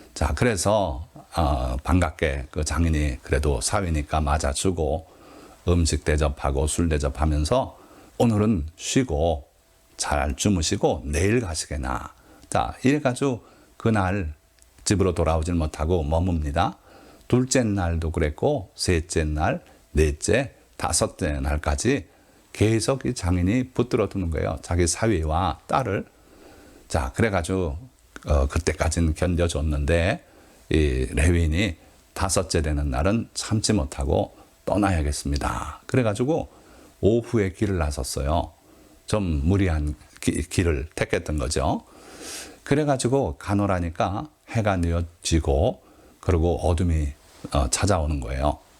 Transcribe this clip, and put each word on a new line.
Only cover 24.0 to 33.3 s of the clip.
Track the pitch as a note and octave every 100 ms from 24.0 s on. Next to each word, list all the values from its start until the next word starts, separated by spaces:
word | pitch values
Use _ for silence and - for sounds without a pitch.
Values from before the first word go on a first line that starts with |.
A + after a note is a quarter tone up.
| G2
두는 | G2+ F2
거예요. | D#2 G2 E2
자기 | - E2+ F2
사위와 | - A2+ F#2 D#2 D#2 F#2 - -
딸을. | D3 A#2 G2+ - _ _ - - - - - -
자, | E2 C#2+
그래가지고, | - A2 F#2+ E2+ F#2+ E2+ D2 - _ _ - -
어, | D2+ C2+
그때까지는 | D#2+ D#2 D#2 D#2+ E2+ E2
견뎌줬는데 | D#2 F2+ E2+ E2+ - D#2 D2 C#2+ E2+ F2 D3 - - - - -
이 | D#2+ D2 B1+ B1+
레위인이 | - D2+ F2 D#2+ D#2+ G#2+ E2 - - _
다섯째 | - F#2+ - F2+ E2+
되는 | D2+ D2 D2
날은 | B1+ F2 A2+ -